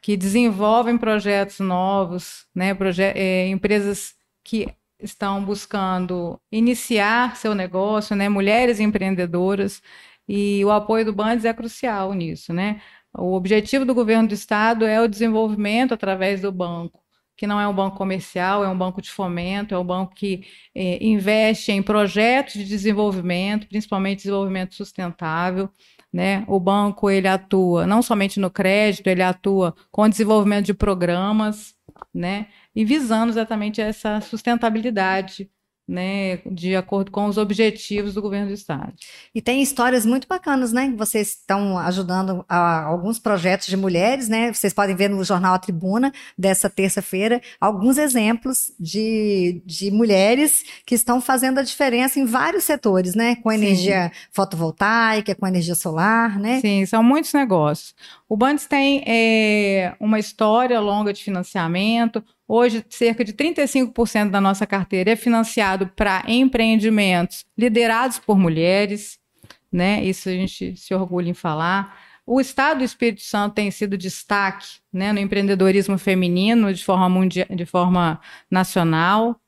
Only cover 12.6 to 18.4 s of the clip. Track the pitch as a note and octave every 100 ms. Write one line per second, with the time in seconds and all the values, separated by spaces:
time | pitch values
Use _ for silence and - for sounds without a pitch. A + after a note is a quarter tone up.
12.6 | G3+ G#3 - - _ - F3+ F#3 F#3 G#3+
13.6 | G#3+ C4+ B3+ A#3+ A3 A3+ A3+ G#3 - G#3
14.6 | A3 A3+ A3 A3 A#3 G3+ A3+ A3 A3 G#3
15.6 | G#3 A3 B3+ A3+ G3+ F#3+ F#3+ G3 G3+ F#3
16.6 | F3 E3+ E3+ _ _ _ _ - G#3 G#3
17.6 | G#3 G3 G3 G3 F#3+ F#3+ - F#3